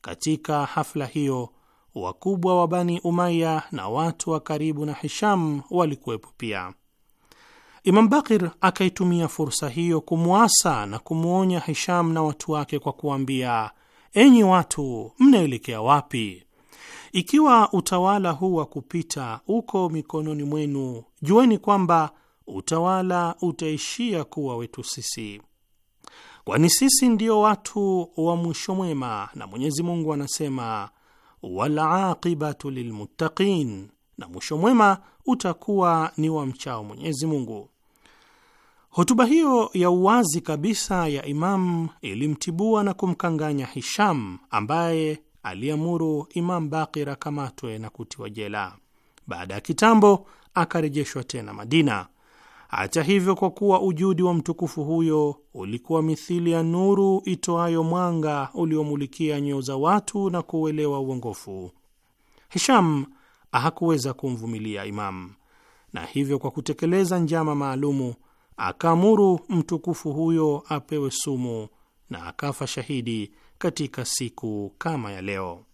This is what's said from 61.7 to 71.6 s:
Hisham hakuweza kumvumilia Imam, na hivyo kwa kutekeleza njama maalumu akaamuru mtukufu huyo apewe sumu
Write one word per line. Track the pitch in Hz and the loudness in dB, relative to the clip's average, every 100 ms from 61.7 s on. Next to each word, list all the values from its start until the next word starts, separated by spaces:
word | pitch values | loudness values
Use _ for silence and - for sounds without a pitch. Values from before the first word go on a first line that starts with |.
| _ _ _ _ _ _ _ _ | _ _ _ _ _ _ _ _
Hisham | 180 - 247 175 147 139 _ _ _ _ | -4 4 4 4 2 -4 _ _ _ _
hakuweza | 123 147 160 170 156 131 | -2 -2 -2 0 0 -2
kumvumilia | 127 135 120 113 113 107 104 | -6 -6 -6 -8 -6 -6 -8
Imam, | 104 104 101 92 90 98 _ _ _ _ _ | -8 -6 -6 -8 -12 -20 _ _ _ _ _
na | - 82 | -14 -8
hivyo | 139 139 139 | -4 -2 -2
kwa | 131 | -4
kutekeleza | - 131 151 160 190 185 180 | -8 -8 -4 0 2 2 0
njama | 160 165 156 | 0 0 0
maalumu | 147 139 131 143 139 127 117 _ _ _ - | -2 -2 -2 -2 -2 -4 -8 _ _ _ -8
akaamuru | 90 - 165 165 196 214 196 175 - | -8 -2 2 4 6 6 6 4 0
mtukufu | 180 147 165 - 160 160 | -2 -2 -4 -4 -4 -4
huyo | 143 165 165 156 147 - | -2 0 2 2 0 -4
apewe | 151 - 151 135 | -8 -4 -4 -4
sumu | - - 135 123 113 | -4 -4 -4 -4 -6